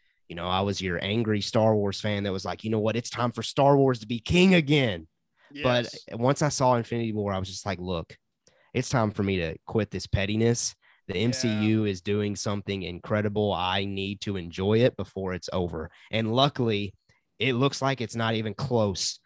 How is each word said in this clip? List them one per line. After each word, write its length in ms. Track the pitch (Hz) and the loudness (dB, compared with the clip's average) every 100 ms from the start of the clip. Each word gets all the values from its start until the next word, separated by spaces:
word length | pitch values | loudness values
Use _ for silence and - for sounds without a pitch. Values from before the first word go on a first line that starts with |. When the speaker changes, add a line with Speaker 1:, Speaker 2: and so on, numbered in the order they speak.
| _ _ _ | _ _ _
Speaker 1:
you 80 | 85 | -8
know, 120 | 87 | -2
I 140 | 92 | 0
was 200 | 101 98 | 0 -2
your 200 | 95 87 | -4 -4
angry 400 | 98 110 110 107 | -2 -2 0 0
Star 320 | 101 117 110 107 | 0 2 4 4
Wars 240 | 101 95 | 0 -2
fan 220 | 107 104 | -2 -2
that 100 | 101 | -2
was 120 | 95 92 | -4 -6
like, 180 | 90 110 | -6 -2
"You 40 | |
know 100 | 110 | 0
what? 160 | 107 110 | 0 -2
It's 120 | 120 | -4
time 220 | 120 120 | -4 -2
for 120 | 117 | -2
Star 320 | 110 - 139 143 | -4 2 6 6
Wars 220 | 135 120 | 4 2
to 60 | 107 | -4
be 120 | 120 | -8
king 340 | - 170 185 180 | 0 4 6 6
again." 520 | 139 151 127 87 82 _ _ _ _ 143 | 4 4 2 -2 -8 _ _ _ _ -2
But 200 | 139 123 117 | 2 2 0
Speaker 2:
Yes. 200 | - - | -6 -12
Speaker 1:
once 280 | - 123 143 | 0 2 2
I 80 | 151 | 2
saw 260 | - 131 120 | 2 4 2
Infinity 360 | 113 117 117 | 0 -2 -2
War, 200 | 107 101 | -2 -2
I 60 | 95 | -2
was 100 | 92 | -4
just 160 | 92 104 | -6 -6
like, 140 | 90 | -6
"Look, 360 | 90 87 80 - _ _ _ _ _ | -4 -4 -6 -14 _ _ _ _ _
it's 160 | - - | -4 0
time 220 | 131 110 | 2 0
for 120 | 107 | 0
me 140 | 98 95 | 0 0
to 200 | 80 80 - | -2 -6 -4
quit 240 | 113 104 | -2 -2
this 140 | 95 - | -6 -2
pettiness. 680 | 104 98 107 117 117 - - _ _ - | -2 0 2 2 2 -2 -8 _ _ -6
The 100 | 92 | -2
Speaker 2:
Yeah. 80 | 113 | 0
Speaker 1:
M 80 | |
C 160 | 123 120 | 0 0
U 340 | 107 107 110 | 2 2 2
is 160 | 104 95 | 0 -2
doing 380 | - 104 104 98 | -2 -2 -2 -4
something 460 | - 101 95 101 | -4 -4 -4 -6
incredible. 680 | 87 87 - 107 104 101 104 | -6 -10 -2 0 0 0 0
I 320 | 87 92 95 | 0 0 0
need 380 | 101 98 98 101 | -2 -4 -6 -6
to 160 | - 98 | -6 -6
enjoy 420 | 85 82 95 110 | -6 -2 2 4
it 160 | 123 - | 4 2
before 380 | 95 - 95 | -6 -6 -6
it's 160 | 92 - | -6 -4
over." 400 | 92 87 80 78 - - | -2 -2 -4 -10 -14 -6
And 220 | 110 110 | -2 0
luckily, 600 | 120 143 - 120 104 101 - _ _ _ - | 2 2 2 0 0 -4 -10 _ _ _ -4
it 180 | 120 120 | 0 2
looks 260 | 139 - | 0 0
like 180 | 135 135 | -2 -2
it's 160 | 113 117 | -4 -2
not 200 | 113 113 | -2 0
even 180 | 110 | -4
close, 680 | 101 135 120 104 90 - - | -6 -2 2 2 0 -4 -6